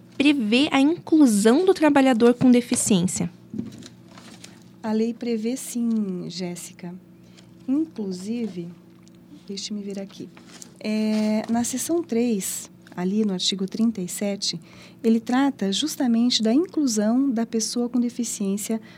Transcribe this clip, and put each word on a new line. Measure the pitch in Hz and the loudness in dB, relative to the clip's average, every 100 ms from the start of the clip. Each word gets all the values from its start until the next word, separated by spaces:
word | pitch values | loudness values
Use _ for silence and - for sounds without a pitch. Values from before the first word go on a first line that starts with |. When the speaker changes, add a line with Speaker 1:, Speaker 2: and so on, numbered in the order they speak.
| - - | -8 0
Speaker 1:
prevê | 277 285 208 240 302 | 2 2 2 2 2
a | 269 | 4
inclusão | 277 339 - 311 269 202 220 269 370 | 2 2 2 6 6 6 4 6 4
do | |
trabalhador | 370 302 285 262 233 240 | 4 4 4 4 6 4
com | 247 262 | 6 6
deficiência. | 247 240 240 - 196 185 - 175 - - - - - - - - - - - - - - - | 4 4 -2 2 2 2 -2 -6 -8 -14 -12 -12 -14 -20 -20 -20 -20 -20 -20 -20 -20 -20 -10
Speaker 2:
A | 220 | -4
lei | 220 226 | 0 -2
prevê | 233 240 226 220 262 | -4 -4 -4 -2 -6
sim, | - 240 233 220 202 180 165 | -6 -4 -2 0 -2 -6 -8
Jéssica. | 170 180 175 - - 175 180 - - - - - - - | -8 -8 -10 -14 -16 -16 -16 -20 -20 -20 -20 -20 -14 -4
Inclusive, | 277 320 - 196 180 190 240 220 180 170 - - - - - - - - | -2 -2 -6 -8 -8 -8 -6 -6 -8 -12 -14 -20 -20 -20 -20 -20 -20 -14
deixe-me | 196 - 208 | -12 -10 -10
ver | 202 196 | -10 -10
aqui. | 196 - 180 - - - - - | -12 -14 -18 -18 -20 -20 -20 -10
É, | 214 214 214 214 214 214 214 | -4 -2 0 0 0 -2 0
na | 233 240 | -2 -2
seção | 254 - 339 | -4 -2 -2
três, | 330 226 247 208 - - - - - - | 0 0 0 0 -4 -8 -12 -20 -16 -6
ali | 185 208 | -2 0
no | 214 | 0
artigo | 185 - 190 190 | 0 -2 -2 -4
trinta | - 226 220 | 0 -2 -2
e | 180 | -8
sete, | - 202 196 - 170 - - - - | -6 -6 -4 -6 -8 -12 -20 -20 -4
ele | 226 226 | 0 2
trata | 226 247 277 269 196 | 2 0 0 0 -2
justamente | 196 294 - 254 226 240 247 | -2 -4 -2 0 2 2 2
da | 220 | 2
inclusão | 254 381 - 277 214 208 247 277 | 2 2 0 0 0 0 2 0
da | 226 226 | -2 -2
pessoa | 226 220 240 240 | -2 -4 -4 -2
com | 247 | 0
deficiência | 240 - 226 - 196 202 - 220 - | -2 -4 -6 -4 -4 -2 -4 -6 -8